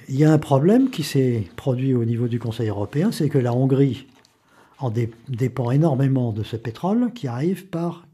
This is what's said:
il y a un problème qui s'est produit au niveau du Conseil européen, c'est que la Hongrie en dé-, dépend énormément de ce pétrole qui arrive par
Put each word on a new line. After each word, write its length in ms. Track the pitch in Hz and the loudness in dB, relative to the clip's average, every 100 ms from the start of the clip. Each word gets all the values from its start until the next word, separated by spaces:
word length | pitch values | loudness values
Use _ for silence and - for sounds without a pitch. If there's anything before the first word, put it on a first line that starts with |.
| - | -6
il 60 | |
y 100 | 135 | 2
a 80 | 156 | 4
un 60 | 156 | 4
problème 520 | - 135 160 233 262 | 4 4 6 4 2
qui 120 | - | -2
s'est 460 | 143 139 127 117 92 - | -2 0 2 0 -4 -6
produit 380 | 139 123 135 | -4 -2 0
au 100 | 123 | 0
niveau 240 | 113 117 120 | 0 0 -2
du 100 | 117 | -2
Conseil 300 | 117 107 110 | -4 -4 -4
européen, 420 | 98 104 143 208 | -4 -4 -2 -2
c'est 180 | 226 151 | 0 0
que 100 | 139 | 0
la 140 | 120 | 0
Hongrie 540 | 123 135 135 139 113 - _ _ _ _ _ _ - | 2 2 4 2 0 -10 _ _ _ _ _ _ -8
en 120 | 131 | -6
dé-, 200 | 110 113 - - | -2 -4 -6 -10
dépend 440 | 117 127 117 120 | -4 -4 -2 0
énormément 600 | 139 165 131 139 135 120 | 2 2 2 2 2 0
de 120 | 107 | -4
ce 120 | 107 110 | -6 -8
pétrole 560 | 120 113 175 226 247 | -8 -6 -2 0 -2
qui 140 | - 131 | -4 -8
arrive 400 | 117 165 185 - | -4 -4 -4 -6
par 400 | 165 170 170 - | -6 -6 -8 -14